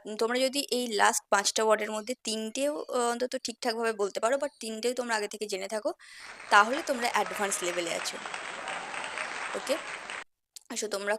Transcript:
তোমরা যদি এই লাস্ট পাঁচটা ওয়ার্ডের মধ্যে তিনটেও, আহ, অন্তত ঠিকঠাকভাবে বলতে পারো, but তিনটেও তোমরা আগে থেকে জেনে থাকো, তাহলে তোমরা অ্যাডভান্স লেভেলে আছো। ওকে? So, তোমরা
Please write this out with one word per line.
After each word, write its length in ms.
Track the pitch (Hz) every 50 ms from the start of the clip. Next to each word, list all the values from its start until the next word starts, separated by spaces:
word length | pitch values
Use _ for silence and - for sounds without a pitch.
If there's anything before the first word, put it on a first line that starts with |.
| - 202 214 214
তোমরা 200 | 233 226 240 254
যদি 200 | 262 262 247 277 277 -
এই 160 | - 247 247 240
লাস্ট 360 | 214 202 202 214 233 - - _
পাঁচটা 340 | - 202 202 - - - 220
ওয়ার্ডের 280 | 220 214 208 214 214
মধ্যে 240 | 214 214 214 226 254 - -
তিনটেও, 580 | 226 220 220 220 220 220 262 269 294 294 320
আহ, 300 | - - - 247 240 233
অন্তত 240 | 240 233 254 254 - 254 -
ঠিকঠাকভাবে 500 | - 233 - - 254 220 226 233 226 220
বলতে 260 | 202 202 196 190 196
পারো, 180 | 208 226 269 277
but 120 | 294 277 - _
তিনটেও 340 | - 220 220 220 220 240 254
তোমরা 220 | 254 247 240 233
আগে 120 | 214 208 208
থেকে 200 | - 208 214 208
জেনে 200 | 202 185 190 196
থাকো, 260 | 220 214 208 294 349 - - - - - - - - - - -
তাহলে 320 | 214 208 202 220 262 302 - -
তোমরা 200 | 277 240 240 240
অ্যাডভান্স 560 | - 208 202 - 190 - 208 196 196 - 185
লেভেলে 320 | 175 175 180 175 165 -
আছো। 220 | - - - - - - - - - - - - - - - - - - - - - - - - - - - - - - - -
ওকে? 220 | 202 - - 277 - - - - - - - - - - - _ _ _ _ _ - - -
So, 180 | 240 226 226 208
তোমরা 300 | 208 196 202 202 208